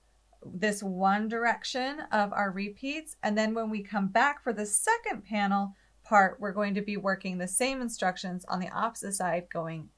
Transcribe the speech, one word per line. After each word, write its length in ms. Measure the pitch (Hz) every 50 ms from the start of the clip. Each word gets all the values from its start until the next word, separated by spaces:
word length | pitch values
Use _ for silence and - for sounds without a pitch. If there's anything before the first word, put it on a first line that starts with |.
| _ _ _ _ _ _ _ _ -
this 380 | - - 175 214 214 208 202
one 460 | 202 190 180 180 190 190 196 208 220 220
direction 720 | 233 226 233 233 214 196 - - - 247 254 269 294 311 - -
of 220 | - 214 208 196
our 180 | - - 202 196
repeats. 640 | 180 196 202 208 202 - 262 277 294 320 311 - - -
And 140 | - 214 208
then 180 | 220 220 220 220
when 160 | 226 226 214
we 120 | 220 202
come 260 | 196 - 220 208 196 190
back 340 | - 226 262 285 285 -
for 100 | - 254
the 140 | 214 202 208
second 580 | 208 - - - 427 466 453 - 427 370 - -
panel 500 | - 220 208 202 196 202 196 202 196 - - _ _ _ _ _
part, 360 | - 220 202 190 185 - -
we're 120 | 202 202
going 220 | 180 214 208 202 196
to 60 | 208
be 160 | 208 208 208
working 400 | 196 - 196 190 190 - 185 185
the 120 | 180 180 185
same 340 | - - 247 269 269 262
instructions 640 | 247 233 - - 196 185 180 - - 185 180 180 - -
on 120 | 185 180
the 100 | 185 -
opposite 420 | - - 208 233 226 - - 196
side 360 | 196 - 185 175 165 175 175 -
going 380 | - 170 160 160 165 160 156 - -